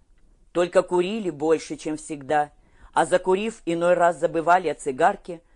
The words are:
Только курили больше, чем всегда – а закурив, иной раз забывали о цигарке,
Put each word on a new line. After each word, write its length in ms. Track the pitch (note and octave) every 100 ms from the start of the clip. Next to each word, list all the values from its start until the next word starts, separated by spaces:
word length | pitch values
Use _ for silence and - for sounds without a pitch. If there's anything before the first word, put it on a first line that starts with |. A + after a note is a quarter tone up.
| _ _ _ _ _
Только 300 | E3+ F3 F#3+
курили 460 | F3+ F3+ F3+ A3+ F3+
больше, 480 | C#3+ D#3+ D#3+ - D3+
чем 220 | E3 D#3
всегда – 520 | - D3 C3 D3+ D3 _ _ _ -
а 140 | - D#3
закурив, 560 | F3+ F3+ F#3+ A3 -
иной 300 | - E3+ F3
раз 240 | F3 F3 E3
забывали 500 | E3 D#3+ D#3+ F3+ D#3
о 60 |
цигарке, 680 | D3 D3 C3 F3 G3 - E3+ _